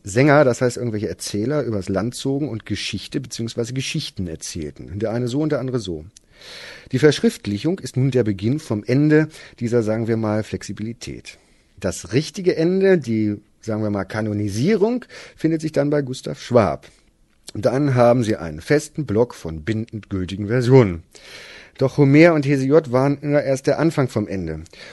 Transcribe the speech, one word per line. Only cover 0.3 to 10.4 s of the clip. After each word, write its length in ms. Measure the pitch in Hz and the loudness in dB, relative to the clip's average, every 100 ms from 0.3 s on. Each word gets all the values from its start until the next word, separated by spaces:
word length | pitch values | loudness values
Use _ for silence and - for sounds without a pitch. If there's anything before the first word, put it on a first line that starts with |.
| 143 | 8
das 160 | 139 117 | 6 4
heißt 160 | 123 123 | 0 -2
irgendwelche 320 | 120 107 101 | -6 -4 -6
Erzähler, 560 | 85 - 104 110 151 | -6 -6 -4 -2 -2
übers 240 | 117 107 90 | -2 -4 -2
Land 260 | 95 110 | -2 -2
zogen 340 | - 139 139 143 | -4 -4 -4 -4
und 160 | 110 | -8
Geschichte 560 | - 104 - 101 - 147 | -6 -6 -6 -8 -8 -10
beziehungsweise 540 | 120 - 117 - 117 | -8 -8 -8 -6 -6
Geschichten 520 | 131 135 - - - 90 | -6 -6 -6 -8 -8 -8
erzählten. 720 | 80 - 87 73 - 64 95 | -8 -10 -10 -10 -12 -12 -6
Der 120 | 107 | -4
eine 160 | 117 123 | -4 -4
so 140 | 131 | -2
und 100 | 156 | -2
der 100 | 147 | -2
andere 200 | 131 123 | -4 -6
so. 240 | 95 80 85 - _ _ - - - - - | -6 -10 -12 -20 _ _ -20 -20 -18 -20 -6
Die 60 | 131 | 2
Verschriftlichung 800 | 151 135 233 - - 101 151 196 | 4 4 0 -2 -6 -4 -4 -4
ist 180 | - - | -6 -2
nun 140 | 135 | 0
der 140 | 127 | 2
Beginn 340 | 110 98 107 151 | 0 0 -2 -2
vom 260 | - 107 | -4 -6
Ende 440 | 104 127 151 151 156 - - - | 0 2 4 4 2 -4 -20 -8
dieser, 220 | 117 120 | -2 0
sagen 260 | 107 110 113 | 0 -2 0
wir 80 | 113 | 0
mal, 260 | 110 107 | 0 -2